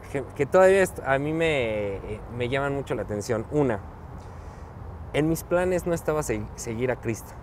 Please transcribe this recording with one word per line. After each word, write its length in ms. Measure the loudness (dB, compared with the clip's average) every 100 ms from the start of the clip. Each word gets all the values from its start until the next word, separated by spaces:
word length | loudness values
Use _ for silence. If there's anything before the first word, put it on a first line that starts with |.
| -6
que, 100 | -6 -6 -2
que 100 | 4
todavía 340 | 8 8 8
est-, 200 | 4 0
a 140 | 0 2
mí 140 | 2
me, 640 | 0 2 2 2 0 -2 -4
eh, 240 | -6 -10 -8 -4
me 120 | 0
llaman 240 | 0 0
mucho 220 | -2 -2
la 80 | -4
atención. 420 | -2 -4 -2 -2 0
Una, 300 | 2 2 0 -4 -14 -14 -14 -14 -14 -14 -14 -14 -14 -12 -12 -4
en 160 | 0 2
mis 140 | 2
planes 440 | 2 2 2 0 0
no 60 |
estaba 300 | 0 0 0
se-, 240 | 0 -2 -4
seguir 380 | -8 -6 -2 0
a 40 | 0
Cristo. 320 | -2 -4 -6 -16